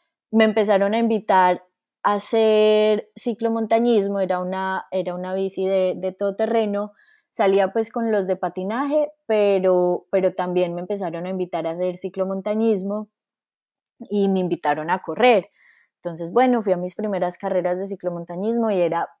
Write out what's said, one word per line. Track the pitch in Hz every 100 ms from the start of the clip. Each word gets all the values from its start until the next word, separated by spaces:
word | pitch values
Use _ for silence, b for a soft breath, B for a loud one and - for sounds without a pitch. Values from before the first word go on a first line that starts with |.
| b _ -
me | 220
empezaron | 220 214 208 196 196
a | 226
invitar | 226 220 214 190 180 180 _ _ _ _
a | 202 202
hacer | - 226 220 214 214 214 214 208 - -
ciclomontañismo, | 240 214 226 226 220 233 240 226 196 202
era | 185 180
una, | 180 190 190 190 -
era | 190 180 180
una | 185
bici | 190 190 196 190
de, | 190 185 180
de | 185
todoterreno, | 185 202 196 220 226 214 202 208 b b b b
salía | - 196 196 190
pues | 226 220
con | 240 226
los | 208 185
de | 185
patinaje, | 175 185 190 233 285 302 294 - -
pero, | 214 202 196 185 180 180 180 -
pero | 190 185 185
también | 180 180 175 175
me |
empezaron | 180 202 180 165 180
a |
invitar | 185 180 170 165
a |
hacer | 170 185 175
ciclomontañismo | 190 190 190 196 208 214 226 196 196 214 208 _ _ _ _ _ _ _ _ - 240
y | 208 196
me | 190
invitaron | 180 170 147 147 156
a | 185
correr. | - 160 247 208 170 b b b b _
Entonces, | 175 165 170
bueno, | 220 254 240
fui | 202
a | 175
mis | 180 -
primeras | 208 190 180 -
carreras | 196 185 175 180
de | 190
ciclomontañismo | 196 180 175 170 175 214 233 226
y | 190
era | 170 165 - _